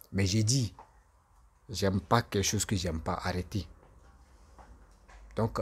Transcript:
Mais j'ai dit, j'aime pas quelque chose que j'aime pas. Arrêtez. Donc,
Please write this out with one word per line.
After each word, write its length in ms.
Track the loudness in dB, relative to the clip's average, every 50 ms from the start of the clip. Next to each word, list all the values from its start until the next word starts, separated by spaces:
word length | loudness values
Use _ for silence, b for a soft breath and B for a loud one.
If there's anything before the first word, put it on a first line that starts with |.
| -20 _ -2
Mais 120 | 0 0
j'ai 180 | 2 2 2 2
dit, 300 | 4 2 2 2 0 -4 -10 -20 -20 _ -20 _ _ _ _ _ _ _ -20 -20 -20 _ _ _ -12
j'aime 300 | -6 0 0 2 2 2
pas 220 | 0 4 2 2
quelque 240 | 2 2 0 0 0
chose 200 | 2 0 -2 0
que 100 | 0 -2
j'aime 260 | -2 -2 -2 -4 -4
pas. 180 | -4 -4 -6 -4 -4
Arrêtez. 440 | -4 -4 -4 -6 -4 -6 -6 -6 -6 -14 -20 -20 -20 -20 -20 -20 -20 -20 -20 -20 _ -20 -20 -20 -20 -20 -20 -20 -20 -20 -20 -20 -20 -20 -20 -20 -20 -20 -20 -20 -10 -2
Donc, 240 | -2 -2 0 0 -2